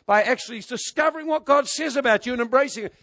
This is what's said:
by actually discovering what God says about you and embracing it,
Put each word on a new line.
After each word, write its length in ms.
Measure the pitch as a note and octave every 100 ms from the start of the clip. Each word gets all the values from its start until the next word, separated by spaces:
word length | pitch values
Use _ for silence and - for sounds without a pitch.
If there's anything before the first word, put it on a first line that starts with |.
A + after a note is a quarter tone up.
| -
by 160 | G#3
actually 360 | F3+ B3+ - A3+
discovering 680 | - A#3+ - - D#4 D#4 D#4
what 180 | D#4 D#4
God 220 | C#4+ C4+
says 280 | - D#4 B3+
about 300 | B3+ G#3 A#3+
you 80 |
and 80 | B3
embracing 440 | A#3 B3+ C#4 A3+ G3
it, 100 | -